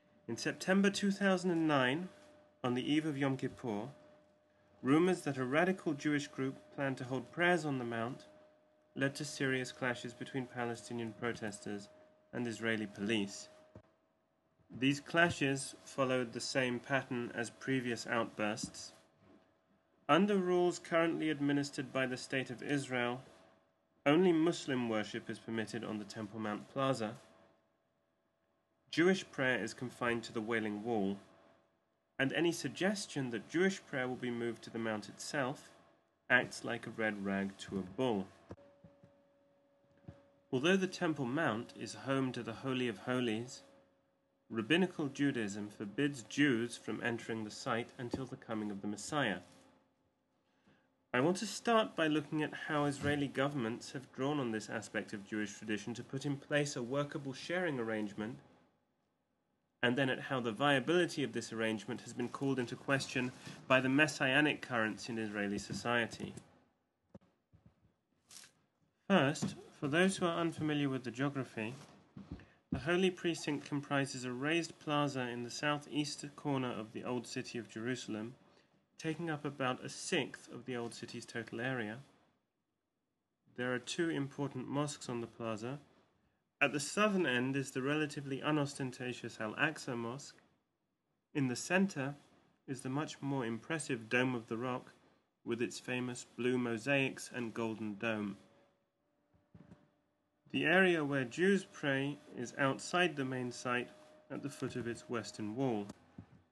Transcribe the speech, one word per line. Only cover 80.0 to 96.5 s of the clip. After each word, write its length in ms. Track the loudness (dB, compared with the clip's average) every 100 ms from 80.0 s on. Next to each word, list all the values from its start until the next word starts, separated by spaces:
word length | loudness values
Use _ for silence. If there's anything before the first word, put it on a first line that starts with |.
| -2 0 0 -6 -14
of 120 | -12
the 120 | -6 -6
Old 160 | -6
City's 320 | -8 -10 -10
total 360 | -8 -8 -6 -4
area. 380 | -2 -2 -4 -6 -12 _ _ _ _ _ _ _ _ _ _ _ _ _ _ -6
There 160 | -2
are 60 | -2
two 320 | -2 -2 0
important 560 | 0 -2 -4 -4 -4 -4
mosques 420 | -2 -2 -4 -6
on 120 | -4
the 80 | -6
plaza. 500 | -6 -6 -4 -6 -8 -12 _ _ _ _ _ _ _
At 120 | 2
the 80 | 2
southern 440 | -2 2 4 4
end 300 | 4 4 4
is 160 | 0 -2
the 120 | -2
relatively 580 | 0 0 0 -2 -6 -2
unostentatious 1000 | 2 2 2 -2 -6 -4 -6 -6 -8 -6
Al-Aqsa 560 | -6 0 0 0 -6 -4
Mosque. 380 | -4 -8 -12 -20 _ _ _ _ _ _ _ _ _
In 140 | 0 2
the 80 |
center 640 | 0 2 4 4 2 -4 -6 -14 -20 _ _ -10
is 140 | -6
the 80 | -2
much 340 | -2 -2 -4
more 240 | -4 -2 -2
impressive 640 | -4 -4 -4 -2 -4 0
Dome 260 | 2 4
of 140 | 0 -2
the 80 | -4
Rock, 340 | -2 -4 -8 -20 _ _ _ _
with 180 | -4 0
its 160 | -2 -4
famous 480 | -4 -2 -2 -6 -10 -2
blue 220 | 2